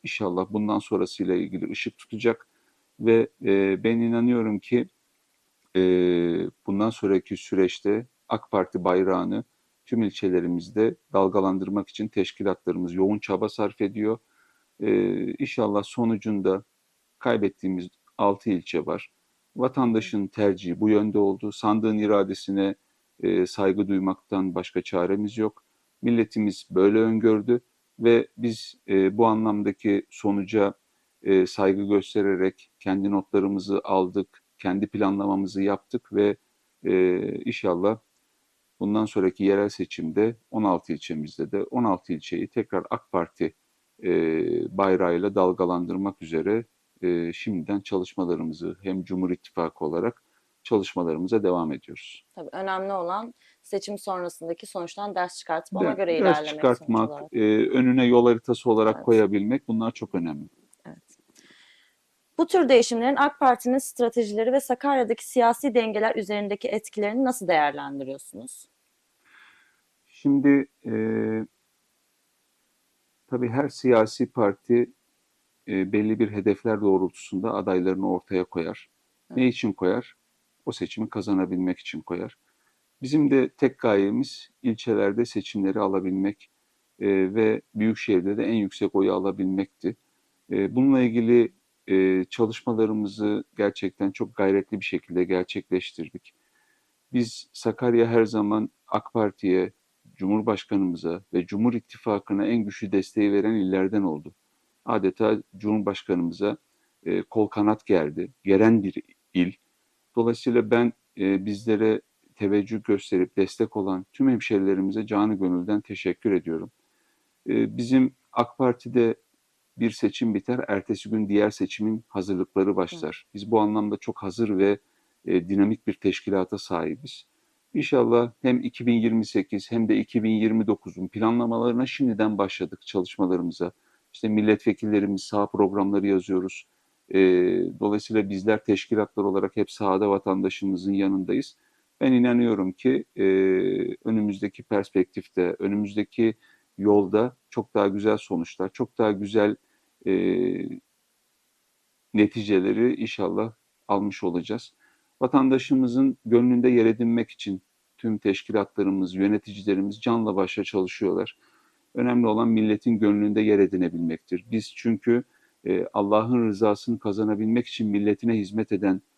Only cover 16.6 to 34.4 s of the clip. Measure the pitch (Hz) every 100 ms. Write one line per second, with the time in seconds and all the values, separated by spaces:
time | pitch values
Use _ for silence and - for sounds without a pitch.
16.6 | - _ _ _ _ _ 127 113 98 -
17.6 | 98 90 90 _ _ - 101 98 113 90
18.6 | - 82 76 87 - _ _ _ _ -
19.6 | 127 135 123 110 104 107 98 - 101 90
20.6 | 92 87 107 107 107 104 98 98 104 -
21.6 | 110 107 110 107 104 101 98 95 - 98
22.6 | 98 95 _ _ _ - 98 92 90 -
23.6 | 98 95 98 98 95 92 - 98 95 90
24.6 | 90 92 - 92 87 98 104 110 107 -
25.6 | _ _ _ _ 120 117 110 110 104 -
26.6 | - 92 98 113 113 110 113 107 110 120
27.6 | _ _ _ - 117 117 117 - 117 113
28.6 | - - - 95 95 104 113 110 110 104
29.6 | 101 101 107 101 - - 107 101 95 107
30.6 | 98 - _ _ _ _ - 95 92 -
31.6 | 98 98 101 101 - 107 98 92 95 -
32.6 | _ _ 98 98 98 101 - 101 98 101
33.6 | 92 95 - 95 92 98 92 _